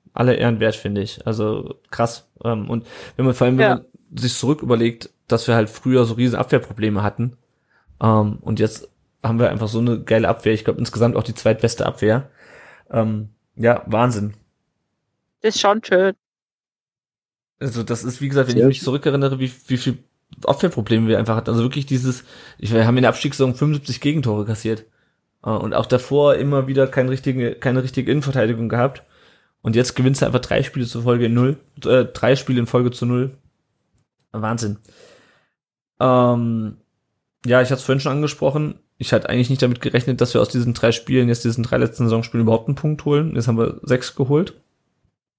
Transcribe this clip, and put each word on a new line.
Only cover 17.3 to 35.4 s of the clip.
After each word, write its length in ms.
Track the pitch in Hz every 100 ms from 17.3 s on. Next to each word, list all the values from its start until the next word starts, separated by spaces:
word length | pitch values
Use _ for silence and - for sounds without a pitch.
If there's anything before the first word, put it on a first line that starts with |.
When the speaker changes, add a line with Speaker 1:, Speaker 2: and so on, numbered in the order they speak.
| _ _ -
Speaker 1:
Also 240 | 135 113
das 220 | 110 120
ist, 160 | 120 123
wie 80 | 139
gesagt, 200 | 139 123
wenn 80 | 120
Speaker 3:
Sehr 80 |
Speaker 1:
ich 40 | 127
mich 100 | 131
Speaker 3:
schön. 40 |
Speaker 1:
zurückerinnere, 560 | - 139 143 139 135 131
wie, 100 | 131 - -
wie 100 | 127
viel 260 | 135 117 _ _ _ -
Abwehrprobleme 640 | - 113 180 135 104 113 113
wir 100 | 107
einfach 180 | 110 110
hatten. 120 | 113
Also 140 | 113
wirklich 240 | 120 143 139
dieses, 380 | 131 127 123 - - - -
ich, 120 | 104
wir 160 | 113 113
haben 120 | 127
in 40 |
der 60 | 127
Abstiegssaison 460 | - 147 139 131
fünfundsiebzig 480 | 127 147 147 143 120
Gegentore 420 | 143 156 120 104
kassiert. 400 | 104 107 110 110 - _ _ _ _ _
Äh, 60 | -
und 240 | 110 110
auch 140 | - 110
davor 480 | 127 - 143 143
immer 320 | 135 143 139 131
wieder 200 | 135 135
kein 220 | 139 127
richtige, 460 | 131 135 131 120
keine 280 | - 131 127
richtige 280 | 127 - -
Innenverteidigung 580 | 143 139 131 110 113 117
gehabt. 360 | 117 131 135 _ _ _ _ _ _
Und 120 | - 110
jetzt 180 | 123
gewinnst 260 | - 127 139
du 60 | 120
einfach 140 | 123
drei 240 | - -
Spiele 220 | 135 135 120
zur 180 | 120
Folge 220 | 120 120 117
in 80 |
null, 220 | 117 127 131 _ - -
äh, 180 | 127
drei 300 | 120 - 113
Spiele 240 | 139 - 123
in 80 | 117
Folge 240 | 123 123
zu 160 | 123 120
null. 320 | 123 135 135 _ _ _ _ _ _ _ _ _
Wahnsinn. 460 | 110 110 117 110 101 _ _ - _ _ _